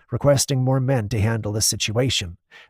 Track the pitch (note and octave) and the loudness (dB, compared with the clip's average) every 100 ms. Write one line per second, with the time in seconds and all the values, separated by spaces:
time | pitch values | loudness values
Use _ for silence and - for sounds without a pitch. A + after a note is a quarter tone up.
0 | - A#2+ C#3+ C#3 - C3+ B2+ C3+ B2+ C3+ | -8 -2 2 2 2 0 2 2 2 0
1 | G#2 A2 G#2+ A#2 G#2+ G#2+ - G#2 - G#2+ | 0 0 0 0 -2 -2 -2 -2 -2 0
2 | C3 - F2 E2+ _ - - | 0 0 -4 -12 _ -20 -6